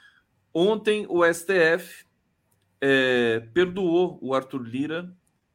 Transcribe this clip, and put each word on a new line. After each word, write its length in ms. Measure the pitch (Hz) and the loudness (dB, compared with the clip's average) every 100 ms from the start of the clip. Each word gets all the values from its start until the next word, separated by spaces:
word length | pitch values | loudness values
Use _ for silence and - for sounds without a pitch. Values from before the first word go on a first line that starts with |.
| _ _ _ _ _ | _ _ _ _ _
ontem 520 | 160 190 214 214 214 - | -2 0 0 -2 -2 -2
o 140 | 175 | 2
S 220 | 170 170 - | 2 0 0
T 80 | |
F, 520 | 185 160 180 - - - _ _ _ _ _ _ - | 2 4 2 -4 -20 -20 _ _ _ _ _ _ -4
é, 600 | 139 135 127 123 117 113 113 | 2 2 2 2 2 -2 -2
perdoou 640 | 165 180 185 180 170 180 - | 0 0 0 0 0 0 -4
o 120 | 127 | -4
Arthur 280 | 131 131 139 | -4 -4 -10
Lira 520 | 117 127 151 160 180 - _ _ _ | -8 -6 -6 -8 -10 -18 _ _ _